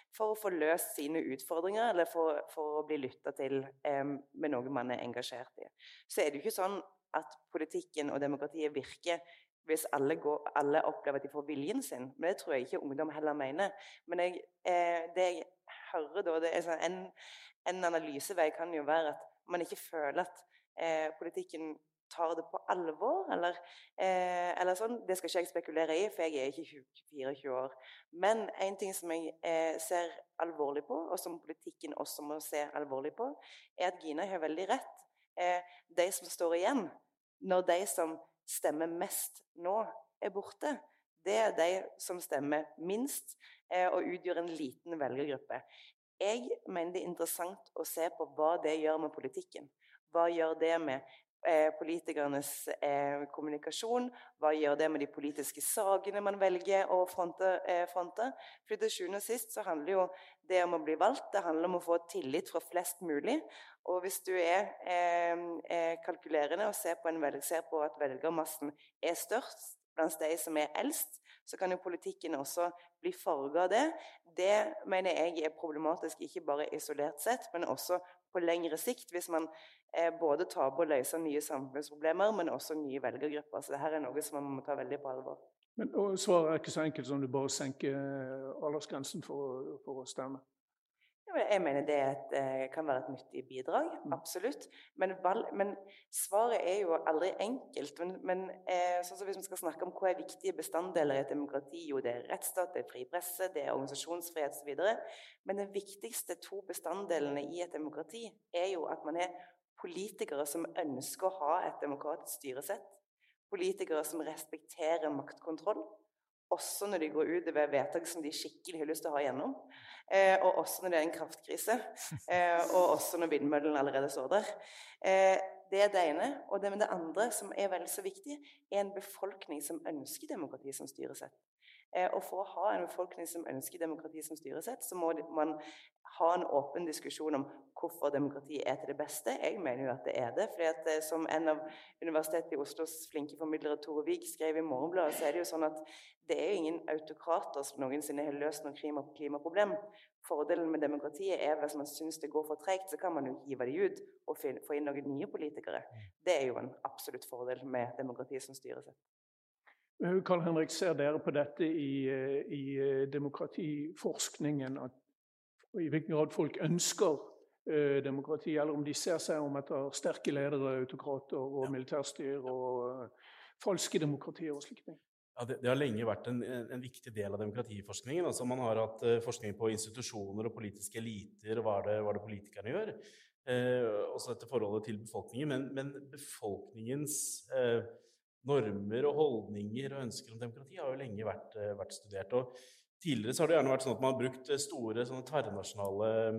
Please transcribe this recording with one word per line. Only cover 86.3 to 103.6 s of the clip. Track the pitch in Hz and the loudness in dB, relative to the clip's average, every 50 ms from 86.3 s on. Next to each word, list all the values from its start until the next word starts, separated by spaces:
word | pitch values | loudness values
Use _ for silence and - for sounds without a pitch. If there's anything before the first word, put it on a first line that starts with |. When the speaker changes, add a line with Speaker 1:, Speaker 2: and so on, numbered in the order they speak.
| 180 170 160 156 | 6 6 8 6
Speaker 2:
er | 160 151 | 2 0
ikke | 156 147 - | 0 -2 -2
så | 170 | 0
enkelt | 156 156 - 147 123 | 0 0 -2 -4 -4
som | 131 143 139 | -2 0 0
du | 135 123 | 0 0
bare | 135 135 139 131 | 0 0 0 0
senker, | - - 143 135 135 - 165 139 135 | -2 -2 -2 -4 -4 -2 -2 -2 0
eh, | 139 139 139 139 135 131 131 131 135 131 135 - - 160 | 0 -2 -4 -4 -4 -4 -6 -6 -8 -8 -8 -6 -2 -2
aldersgrensen | 147 151 151 - - - 139 139 - - 160 - | -2 -2 -2 -4 -4 -6 -6 -6 -6 -8 -8 -8
for, | - 139 143 139 131 127 131 143 156 147 139 - | -6 -6 -4 -4 -4 -4 -6 -6 -8 -10 -10 -10
for | 147 131 131 | -10 -8 -8
å | 127 | -8
stemme. | - - 135 131 135 135 135 - _ _ _ _ _ _ _ _ _ _ _ _ _ _ _ _ 415 | -8 -6 -6 -6 -6 -8 -10 -12 _ _ _ _ _ _ _ _ _ _ _ _ _ _ _ _ -2
Speaker 1:
Ja, | 349 | 0
men | 277 196 - | 0 4 4
jeg | 208 185 | 4 4
mener | 170 143 139 143 - | 4 4 2 2 2
det | 147 147 | 4 4
er | 143 135 135 | 4 4 4
et, | 143 - - - | 2 -2 -4 -2
eh, | 143 139 135 131 131 131 131 131 | 0 0 0 0 0 -2 -2 -2
kan | - 160 156 | -2 -2 0
være | 147 127 131 | 2 2 0
et | 127 135 | 0 -4
nyttig | 131 - - - - 131 123 123 | -8 -10 -12 -10 -10 -10 -10 -8
bidrag, | 131 127 131 165 185 262 320 349 330 - - | -10 -6 -2 2 2 2 2 0 -4 -8 -4
Speaker 2:
Mm. | 147 | -4
Speaker 1:
absolutt. | 165 - - - - 180 196 269 294 - - - - - - - _ | -4 -4 -4 -8 -6 -2 -2 -4 -4 -4 -12 -18 -20 -20 -20 -18 _
Men | - 185 190 185 - - | -2 -2 -2 -2 0 2
val-, | 180 202 226 - - | 2 2 2 0 -2
men | - 196 196 202 185 - - - - - _ _ | 0 0 0 0 0 -8 -12 -18 -20 -20 _ _
svaret | - - - - 190 214 233 240 226 175 | -6 -6 -4 2 4 4 4 6 4 2
er | - 175 190 208 | 2 2 2 2
jo | 190 165 160 | 4 2 2
aldri | 165 - 160 160 156 175 190 - - | 4 4 4 4 4 2 0 0 0
enkelt. | 190 220 262 254 - - - - 139 143 - - | -2 -2 -2 -4 -6 -8 -8 -8 -8 -8 -6 -6
Men, | 175 185 185 - | -6 -6 -6 -6
men, | - 185 180 185 190 185 185 - - - | -2 0 0 0 -2 -6 -10 -8 -2 0
eh, | 185 180 180 180 180 180 | 2 2 4 4 2 0
sånn | 180 180 190 190 | 0 -4 -8 -8
som | 202 | -6
hvis | 196 190 | -6 -6
man | 190 | -6
skal | 185 - 180 - | -8 -8 -8 -4
snakke | 175 160 151 - | -4 -4 -2 -2
om | 180 180 | -6 -6
hva | - - 190 185 | -2 0 2 2
er | 175 - | 2 2
viktige | - - - - - 190 170 | -2 -10 -10 -4 -4 -2 -2
bestanddeler | 160 160 - - 165 180 185 - 170 147 147 135 | -2 -4 -2 0 -2 0 2 4 4 4 6 4
i | 139 | 2
et | 135 139 | 2 0
demokrati, | 139 147 143 139 135 139 147 143 170 170 170 147 | -2 -2 -2 -2 -2 -4 -4 -4 -12 -10 -4 -2
jo, | 139 131 | -2 0
det | 127 120 120 | 0 0 -2
er | 120 120 - | -2 -4 -4
rettsstat, | - - - - - 185 175 175 - | -4 -4 -4 -2 0 0 -2 0 -2
det | 123 - | -6 -6
er | - | -6
fri | - 123 127 | -8 -10 -8
presse, | - 170 175 175 - - - 185 185 | -4 -4 -4 -4 -4 -4 -2 -4 -2
det | - 147 | -2 -2